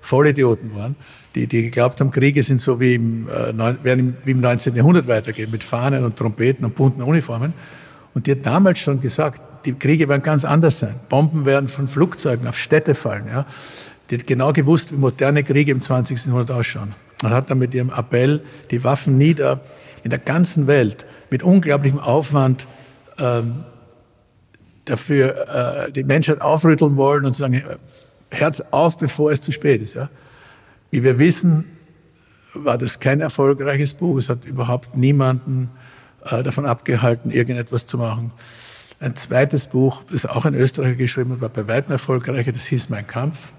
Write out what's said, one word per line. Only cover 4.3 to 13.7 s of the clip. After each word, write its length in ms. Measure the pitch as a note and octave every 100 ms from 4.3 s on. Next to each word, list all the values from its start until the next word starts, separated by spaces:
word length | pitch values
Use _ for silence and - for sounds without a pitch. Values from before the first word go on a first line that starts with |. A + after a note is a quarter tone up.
im 100 | B2+
neunzehnten 360 | B2 A#2+ C#3 A#2+
Jahrhundert 300 | C#3 F3 B2
weitergehen, 440 | A2 - G#2+ A2
mit 120 | A2+
Fahnen 400 | - A#2 C3 C3+
und 140 | B2 -
Trompeten 480 | A#2 G#2 A#2+ C3+ A#2+
und 100 | -
bunten 260 | C3+ C3
Uniformen. 520 | B2 D#3+ B2+ A#2 C#3 E3 - - - - -
Und 140 | - B2+
die 40 |
hat 140 | C3+ C3+
damals 340 | D#3+ G3 F3
schon 200 | - C#3
gesagt, 400 | B2+ - D#3 - - - -
die 80 |
Kriege 360 | B2+ C3+ D#3 C#3+
werden 140 | C#3+
ganz 200 | D#3 D3+
anders 360 | D3+ D3 E3 -
sein. 160 | G#2+ A2 -
Bomben 360 | C3+ D#3 D#3+ C#3
werden 240 | C#3 C3+
von 180 | C#3 C3+
Flugzeugen 600 | C#3 F3+ - D3 A#2+ A#2+
auf 100 | -
Städte 360 | - D#3 D#3
fallen, 340 | C#3 - G#2+ G#2+
ja. 180 | A#2+ C#3+ - -